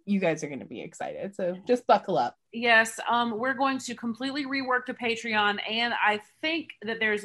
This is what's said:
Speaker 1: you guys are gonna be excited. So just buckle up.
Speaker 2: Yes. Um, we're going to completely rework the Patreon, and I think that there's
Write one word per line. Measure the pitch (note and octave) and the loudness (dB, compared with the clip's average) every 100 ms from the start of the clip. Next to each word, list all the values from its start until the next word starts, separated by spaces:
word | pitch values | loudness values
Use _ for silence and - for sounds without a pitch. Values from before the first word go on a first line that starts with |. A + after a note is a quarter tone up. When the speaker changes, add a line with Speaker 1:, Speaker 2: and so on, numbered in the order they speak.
Speaker 1:
you | G3 G3 | -2 0
guys | F3 D#3+ | 2 0
are | D3 | -4
gonna | C3 - | -8 -10
be | A2+ | -12
excited. | A2+ - - - G3 | -12 -10 -10 -8 -10
So | - F3+ F#3 G3+ | -6 -4 -4 0
just | B3 - | 0 4
buckle | G#3 - D#3+ | 4 4 0
up. | A#2 - _ | 0 -4 _
Speaker 2:
Yes. | A#3 A#3+ A3+ A3+ - - | -2 4 6 6 0 0
Um, | A#3+ A#3+ G#3+ | 2 2 0
we're | B3+ | -2
going | B3+ C4+ C4 | 0 0 0
to | - | -6
completely | A#3+ A#3+ A3 C4+ C#4 | -6 -6 -4 -4 -4
rework | C4+ C4+ B3+ B3 B3 | -4 -2 0 0 0
the | |
Patreon, | - A#3 A3+ A#3 G#3+ G#3 G3+ - | -4 -2 -2 0 2 2 2 -2
and | A3+ A#3+ | 0 0
I | A#3+ G#3 G#3 - _ | 2 2 2 -4 _
think | D#4 E4 - - | -4 -4 -6 -10
that | G#3+ A3+ | -6 -2
there's | A3 G#3 | 0 0